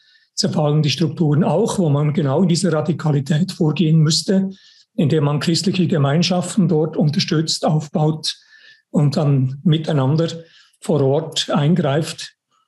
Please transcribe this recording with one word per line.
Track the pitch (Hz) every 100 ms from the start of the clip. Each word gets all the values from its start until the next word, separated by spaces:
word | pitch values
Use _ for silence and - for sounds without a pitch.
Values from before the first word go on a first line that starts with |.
| _ _ _
zerfallen | - 196 - 151 151
die | 151
Strukturen | 131 160 156 160 147
auch, | 196 156 226 -
wo | 170
man | 143 147
genau | 147 143 139
in | 185
diese | 165 185
Radikalität | 151 - 151 156 143 131 151 190
vorgehen | - 156 151 160 160
müsste, | 151 160 - 196 190 190 - _ _ -
indem | 151 156 143
man | 147
christliche | - 165 - 185 170
Gemeinschaften | 165 139 156 175 180 180 - 165
dort | 151 160 -
unterstützt, | 156 165 - 156 160 - -
aufbaut | 156 - 175 156 156 - - _ - - - _
und | - 147 131
dann | 143 139 127 135 -
miteinander | 156 156 151 131 156 165 - - _ _ _
vor | - 147
Ort | 135 143 160 - -
eingreift | 214 147 180 147 139 160 - - _ _ _